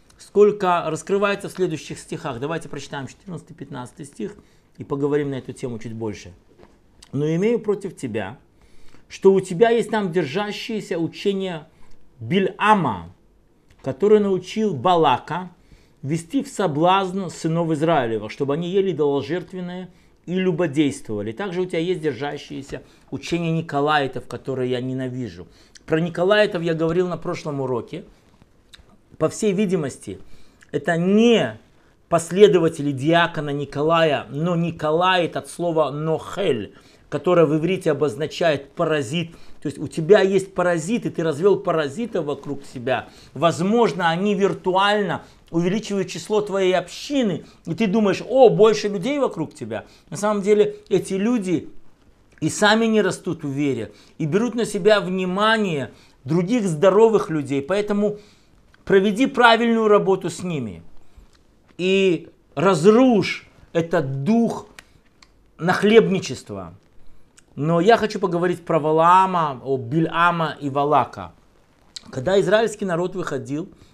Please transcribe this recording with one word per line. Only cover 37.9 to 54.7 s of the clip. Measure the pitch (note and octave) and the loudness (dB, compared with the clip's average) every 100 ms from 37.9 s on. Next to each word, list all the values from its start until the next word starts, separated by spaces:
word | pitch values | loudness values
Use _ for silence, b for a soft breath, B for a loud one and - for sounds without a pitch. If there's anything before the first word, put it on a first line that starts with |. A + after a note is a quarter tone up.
обозначает | C#3 D3 A#2 D3+ - F3 C#3+ - | 0 -2 -4 -8 -2 0 0 -4
"паразит". | - E3 D3+ B2 D#3+ E3 B B B | -6 -2 -2 -2 -4 -6 B B B
То | D3+ | -10
есть | - | -8
у | D3+ | -8
тебя | - D#3+ G#3 | -6 4 6
есть | F#3+ G3 F#3+ | 6 2 -2
паразиты, | - F3+ F3 D#3 A#3 E3 | -2 0 0 -2 -4 -4
ты | - | -4
развёл | E3 C#3 G3 F#3+ | -2 2 2 2
паразитов | - D#3+ D3 C#3 A#3 F#3+ | 0 -2 -2 -4 -6 -4
вокруг | D3 C#3+ D3 C#3 | -4 -6 -8 -12
себя. | - C3+ B2 B2 - B B | -10 -10 -4 -4 -4 B B
Возможно, | C3 E3 C#3 F#3 A#3 A3 E3 E3+ | 0 0 2 0 2 2 2 0
они | E3 G#3 | 0 0
виртуально | G3 G3 F#3 F#3+ F3+ G3+ G#3 G3 C#3 B B B | 0 0 0 0 2 2 2 0 -4 B B B
увеличивают | E3 F3+ G#3+ A3 G3+ F#3 | -2 0 -2 -4 -4 -4
число | F3 - G#3+ | -8 -2 -2
твоей | G#3 F#3+ F#3+ | 0 0 2
общины, | F3+ F3 - - C#4+ A3+ D3+ B B - | 2 -2 -12 -4 0 0 -2 B B -10
и | |
ты | E3 A3 | -2 0
думаешь: | G#3+ G#3 F#3 - | 2 2 0 0
"О, | C4 B3 | 6 6
больше | E3+ A3 G#3+ G#3 | 8 6 6 -2
людей | G3+ F#3+ C#4+ | -4 -4 -2
вокруг | B3 - D3+ | -2 -4 -8
тебя". | - A2+ G#2+ F#2+ b b | -8 -10 -10 -10 b b
На | D3 | -6
самом | G#3 G#3 | -2 -2
деле | G3 G#3 G#3 B - | 2 4 4 B -2
эти | G3 E3 | -2 -2
люди | F#3+ G#3 B3 F#3 D#3+ - - - - _ _ _ _ | -2 0 0 0 -4 -4 -16 -20 -20 _ _ _ _
и | D3+ | -6
сами | - G#3 A3 A3+ | 2 4 4 4
не | A3 | 2
растут | F#3 E3+ - E3 | 2 -2 -6 -6
в | C#3+ | -6
вере, | C3+ C#3+ A#2+ G#2+ b b b | -4 -2 -2 -6 b b b
и | D#3 | -2
берут | F3 A#3+ A#3 | 0 0 -2
на | |
себя | G#3+ | -4